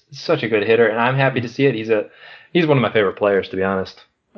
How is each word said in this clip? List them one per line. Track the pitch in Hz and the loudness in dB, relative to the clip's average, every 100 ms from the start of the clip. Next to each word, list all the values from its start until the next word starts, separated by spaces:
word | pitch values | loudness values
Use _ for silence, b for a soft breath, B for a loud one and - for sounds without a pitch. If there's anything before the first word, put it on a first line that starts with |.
| _ | _
such | - - 165 | -12 -4 -4
a | 113 | 0
good | 110 98 | -2 2
hitter, | 113 113 | 4 4
and | 110 | 2
I'm | 120 131 | 0 0
happy | 135 131 | 0 -2
to | 120 | -6
see | - 139 | -2 0
it. | |
He's | 113 110 | 0 -2
a, | 107 - B B B B | -2 -2 B B B B
he's | 180 156 | -2 2
one | 139 | 2
of | |
my | 107 | 2
favorite | 110 98 - | 2 0 0
players, | 104 98 92 | 0 0 -2
to | 95 | -4
be | |
honest. | 95 95 92 - _ _ _ | -2 -2 -6 -12 _ _ _